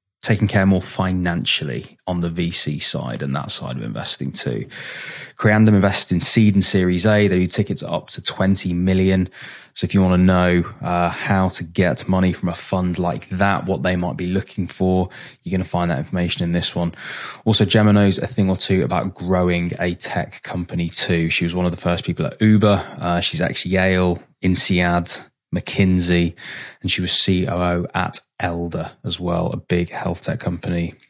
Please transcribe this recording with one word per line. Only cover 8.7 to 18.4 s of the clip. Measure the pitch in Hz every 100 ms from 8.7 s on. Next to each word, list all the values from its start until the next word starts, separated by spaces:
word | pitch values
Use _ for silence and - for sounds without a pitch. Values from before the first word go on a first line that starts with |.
million. | 87 90 95 95 95 90 - - - -
So | -
if | -
you | 101
wanna | 92 90
know, | 92 92 90 87 82 -
uh, | - 87 85
how | - - 98 95
to | -
get | 82 - 90 - -
money | 92 92
from | 85 87
a |
fund | 87 - 95 90 87
like | 87 - -
that, | 90 98 95 90
what | 92
they | 90
might | 92 87 -
be | 90
looking | 95 - - 87
for, | - 92 92 90 - - -
you're | -
gonna | 92
find | 90 87 87
that | 71
information | 82 92 87 -
in | 85
this | 87 85
one. | 87 85 - - - - -
Also, | - 107 104
Gemma | 117 107
knows | 104 101 95
a | -
thing | -